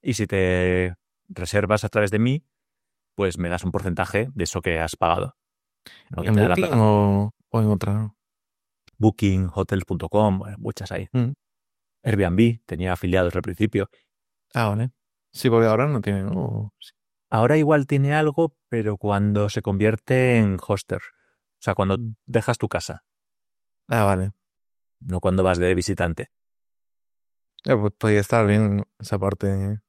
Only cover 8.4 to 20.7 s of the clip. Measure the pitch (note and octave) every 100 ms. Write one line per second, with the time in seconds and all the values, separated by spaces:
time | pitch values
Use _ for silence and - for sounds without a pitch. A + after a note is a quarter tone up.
8.4 | _ _ _ _ _ _ G#2+ - G#2 F#2+
9.4 | F#2 G2 F#2+ G2 - F2 E2+ G#2 G#2+ F#2+
10.4 | G2+ G2+ A2+ - G2+ F#2 F#2+ B2+ A#2+ C#3+
11.4 | _ _ _ _ _ _ A#2+ G#2 F2+ F#2
12.4 | A#2 A#2 - E2 F#2 F2+ F#2 F#2 F2 F2+
13.4 | F2 F2+ G#2+ - F#2+ _ _ _ _ _
14.4 | _ C3 A2 G#2 B2 _ _ _ _ -
15.4 | B2+ A#2 A2+ A2 D3 C3 G2+ G2+ F#2+ F#3
16.4 | B2+ G#2+ G#2+ _ - _ _ _ _ A2+
17.4 | A#2+ D#3 D3 D3+ C3+ C#3 C#3 D3+ D3+ C#3+
18.4 | E3 _ _ A#2+ G#2+ G2+ G#2 G2+ G#2 G#2
19.4 | G#2 A2 G#2 G2 G#2+ A2 - B2+ B2+ A#2
20.4 | G#2 F#2 -